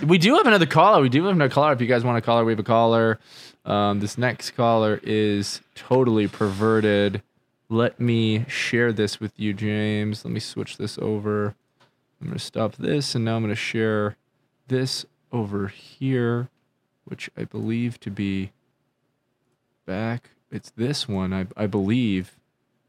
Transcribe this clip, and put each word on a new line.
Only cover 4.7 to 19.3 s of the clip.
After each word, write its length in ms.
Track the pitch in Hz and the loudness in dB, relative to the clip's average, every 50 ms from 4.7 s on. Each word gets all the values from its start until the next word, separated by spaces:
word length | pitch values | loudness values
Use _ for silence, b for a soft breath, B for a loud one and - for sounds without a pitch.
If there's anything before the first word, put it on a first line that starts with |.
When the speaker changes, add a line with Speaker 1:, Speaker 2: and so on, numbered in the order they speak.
| 113 113 110 107 104 101 | 4 2 2 0 0 -2
Speaker 2:
is 580 | - - 107 107 107 104 104 101 98 - - - - _ _ | -4 -2 0 0 2 2 0 -2 -2 -6 -8 -12 -16 _ _
totally 520 | - - - 127 131 131 120 113 107 104 | -20 -4 0 2 2 4 4 2 2 2
perverted. 960 | 95 - - 110 101 95 98 107 110 110 110 107 107 101 101 101 101 98 101 - _ _ _ _ _ _ _ _ _ | 0 -2 -2 -2 -2 0 0 2 2 2 4 4 4 4 4 2 2 0 -4 -10 _ _ _ _ _ _ _ _ _
Let 320 | 113 113 120 123 - - | 0 0 0 0 -2 -2
me 460 | 123 120 117 113 113 110 107 107 123 - | -2 0 2 2 2 2 0 -2 -2 -4
share 440 | - - - - - 117 120 120 110 | -6 -6 -4 -2 0 2 2 2 2
this 260 | 101 107 98 - - | 0 -2 -2 -2 -6
with 120 | 110 104 - - | -10 -10 -8 -6
you, 140 | 107 107 | -4 -4
James. 720 | 101 98 107 104 107 107 107 107 107 104 104 107 107 - - | -4 -2 -4 -2 -2 -2 -2 -2 -2 -2 -2 -4 -6 -8 -8
Let 80 | 117 | -8
me 80 | 117 113 | -8 -8
switch 380 | - - - 110 110 - - - | -8 -8 -10 -10 -10 -10 -10 -10
this 180 | 104 107 - - | -10 -10 -8 -6
over. 560 | - 107 107 104 101 107 104 104 104 107 107 _ _ _ _ _ _ _ _ _ _ _ _ _ | -4 -4 -4 -4 -4 -4 -2 -2 -4 -4 -6 _ _ _ _ _ _ _ _ _ _ _ _ _
I'm 60 | - - | -10 -10
gonna 100 | - - | -8 -8
stop 380 | - - - 113 113 104 - | -10 -8 -4 -4 -4 -4 -4
this, 380 | - - - 147 147 135 - - | -4 -4 -2 -2 -2 -2 -4 -4
and 100 | 123 113 | -2 -2
now 100 | 113 113 | -2 -2
I'm 60 | 113 | -2
gonna 120 | 113 107 104 | -2 -2 -4
share 600 | 101 - - - 113 110 110 107 107 104 104 101 _ _ _ _ _ _ _ _ _ _ - | -4 -6 -4 -2 -2 0 0 0 0 -2 -4 -6 _ _ _ _ _ _ _ _ _ _ -4
this 360 | 131 127 131 131 - - - - _ _ _ _ | -2 -2 -2 -2 -6 -8 -10 -14 _ _ _ _
over 360 | - 120 110 101 101 101 98 98 | -6 -4 -4 -4 -4 -4 -4 -6
here, 800 | - - - - - _ 135 135 131 123 120 117 120 120 123 - _ _ _ _ _ _ _ _ _ _ _ | -8 -14 -20 -20 -12 _ -4 -2 0 0 0 0 0 -2 -4 -6 _ _ _ _ _ _ _ _ _ _ _
which 240 | - - - - - - | -16 -14 -14 -14 -16 -10
I 80 | 113 113 | -12 -12
believe 560 | - - 113 110 110 113 117 120 120 117 - | -10 -8 -8 -4 -4 -2 -2 -2 -4 -6 -8
to 100 | - 110 | -12 -12
be 420 | 98 98 101 98 95 95 95 95 - _ _ _ _ _ _ _ _ _ _ _ _ _ _ _ | -6 -4 -4 -2 -2 -4 -6 -8 -12 _ _ _ _ _ _ _ _ _ _ _ _ _ _ _